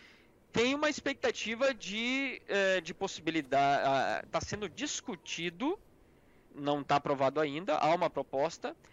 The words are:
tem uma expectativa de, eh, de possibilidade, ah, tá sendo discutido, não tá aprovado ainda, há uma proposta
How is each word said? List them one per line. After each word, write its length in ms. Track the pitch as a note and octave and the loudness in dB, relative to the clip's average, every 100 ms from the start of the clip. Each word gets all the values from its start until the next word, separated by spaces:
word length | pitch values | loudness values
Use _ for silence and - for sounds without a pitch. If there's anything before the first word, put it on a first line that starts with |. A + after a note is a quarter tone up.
| - - - _ _ | -20 -20 -20 _ _
tem 240 | - A#3+ C#4+ | 2 2 4
uma 120 | D4+ | 0
expectativa 880 | - C#4 C4+ B3+ - G#3 A3+ C4+ | 0 -2 0 -2 0 -4 0 0
de, 680 | A3+ E3+ G#3 A#3 C4 C4+ - - | 0 -4 -4 -2 0 -2 -6 -2
eh, 340 | G3+ F#3+ F#3 | 2 4 2
de 140 | E3 | -2
possibilidade, 880 | F3+ F#3+ - E3 D#3+ C3+ C#3 C#3 C#3 | -6 -6 -4 -2 -2 0 2 4 4
ah, 400 | A#2+ C3+ G2+ G2 - | 4 2 2 -2 -4
tá 100 | E3 | -6
sendo 280 | - G3+ G3+ | -4 -6 -8
discutido, 1080 | - D4 - - F#3+ - - E3+ E3+ C4+ G#4 - - - _ _ - _ | -6 -6 -6 -6 -10 -8 -6 -4 -2 -2 -2 -8 -20 -20 _ _ -20 _
não 300 | - C#3+ D3 | -6 -2 -2
tá 120 | C3+ C#3+ | 2 2
aprovado 440 | - C#3 C3+ C#3+ | 2 2 2 2
ainda, 340 | D#3 C#3+ G#3 | 0 -2 -2
há 180 | D3+ D3+ | 0 2
uma 160 | F3 E3 | 2 0
proposta 680 | - C3+ C3+ D3 - - - - | -2 -4 0 -2 -2 -10 -12 -18